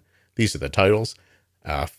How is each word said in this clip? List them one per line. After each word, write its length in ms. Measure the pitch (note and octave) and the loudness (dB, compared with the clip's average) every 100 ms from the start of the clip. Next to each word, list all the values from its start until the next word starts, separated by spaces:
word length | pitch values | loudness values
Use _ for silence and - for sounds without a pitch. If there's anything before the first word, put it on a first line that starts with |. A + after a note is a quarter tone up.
| _ _ _ - | _ _ _ -2
These 180 | A2 | -2
are 40 | - | -2
the 100 | C#2 | -4
titles. 460 | - G2 G#2+ A2+ - _ _ _ _ | 2 4 4 0 -10 _ _ _ _
Uh, 220 | - C#2+ D2 | -8 -6 -6